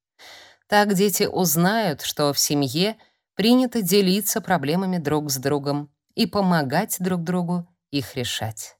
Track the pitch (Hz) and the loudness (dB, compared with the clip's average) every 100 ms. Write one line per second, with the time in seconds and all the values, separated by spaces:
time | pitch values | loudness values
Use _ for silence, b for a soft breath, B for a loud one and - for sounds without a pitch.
0 | _ _ B B B B - 208 208 185 | _ _ B B B B 0 2 4 4
1 | 208 - 202 - 180 156 180 226 202 135 | 2 2 -2 0 0 2 2 2 -2 -4
2 | - - 147 139 - 147 139 143 202 214 | -6 0 0 0 0 0 0 0 -2 -4
3 | b b _ - 214 247 254 233 175 202 | b b _ 0 4 4 4 0 2 4
4 | 190 196 208 226 185 180 135 175 190 180 | 4 2 -2 -4 0 -2 0 -2 -2 -2
5 | 147 151 147 131 139 147 143 143 147 _ | 0 -2 -2 -4 -2 -2 -2 -4 -6 _
6 | _ - 226 208 185 170 135 156 214 - | _ -4 -2 0 2 2 2 -2 -2 -4
7 | 185 180 165 180 175 180 175 _ - 143 | -4 -4 -2 -2 -2 -4 -6 _ -8 -6
8 | - - 120 - 113 - - | -6 -6 -6 -6 -6 -8 -16